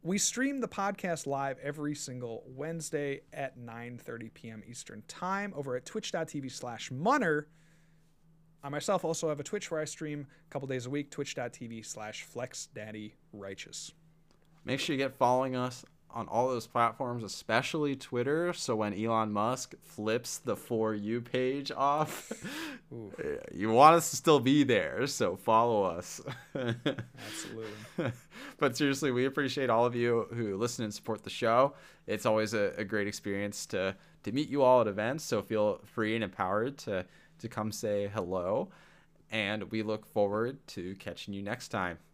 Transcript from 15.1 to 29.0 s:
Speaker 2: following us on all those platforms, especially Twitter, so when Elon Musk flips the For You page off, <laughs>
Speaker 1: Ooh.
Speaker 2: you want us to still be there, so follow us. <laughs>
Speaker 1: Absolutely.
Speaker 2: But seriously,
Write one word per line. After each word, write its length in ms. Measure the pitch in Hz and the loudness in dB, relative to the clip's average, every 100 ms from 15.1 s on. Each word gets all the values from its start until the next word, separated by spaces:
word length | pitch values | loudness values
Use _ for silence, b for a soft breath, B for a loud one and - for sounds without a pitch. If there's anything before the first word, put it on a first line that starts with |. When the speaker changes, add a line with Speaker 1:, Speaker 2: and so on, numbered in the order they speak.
| 131 | 4
Speaker 2:
following 400 | 123 127 131 127 | 4 4 2 -2
us 280 | 127 123 - _ _ | -4 -6 -18 _ _
on 180 | 117 110 | -10 -2
all 180 | 113 131 | 2 2
those 180 | 123 - | 0 -2
platforms, 580 | 120 117 113 127 120 | 2 2 2 -4 -4
especially 680 | 104 - - 113 135 160 147 | -6 -8 2 2 2 0 0
Twitter, 600 | 135 - 120 123 156 175 | -2 -2 0 2 2 0
so 200 | 170 - | -2 -2
when 200 | 110 104 | 0 0
Elon 400 | 98 113 113 110 | 0 2 2 2
Musk 400 | 104 110 127 - - | 2 2 0 -6 -14
flips 540 | - - 107 117 123 - | -16 -4 0 0 0 -6
the 180 | 120 101 | -2 -4
For 380 | - 113 110 107 | 0 2 2 0
You 240 | 104 117 | 0 -2
page 540 | 120 127 127 139 139 - | -2 0 0 0 -4 2
off, 560 | 139 147 156 - - - 202 294 | 2 4 0 -4 -10 -10 -8 -8
<laughs> 300 | 320 254 160 | -10 -12 -12
Speaker 1:
Ooh. 180 | 120 104 - 73 71 - | -12 -10 -8 -6 -6 -8
Speaker 2:
you 180 | 50 107 | -4 4
want 280 | 113 147 170 | 10 10 10
us 140 | 160 | 4
to 40 | - | 0
still 240 | - 147 | 6 6
be 240 | 123 147 | 8 6
there, 440 | 127 110 80 73 143 | 6 4 4 0 -2
so 280 | - 104 92 | 0 0 0
follow 480 | - 113 120 110 | 4 6 6 4
us. 380 | 95 85 - - - 123 | 2 0 -8 -10 -10 -12
<laughs> 160 | - 139 | -8 -4
Speaker 1:
Absolutely. 1600 | 123 123 151 - - - - - - 110 110 107 110 - 151 120 - B B B | -2 -2 -2 -4 -8 -12 -12 -10 -10 -10 -10 -12 -12 -4 -4 -4 -14 B B B
Speaker 2:
But 200 | 139 123 | 0 4
seriously, 340 | 147 135 | 2 2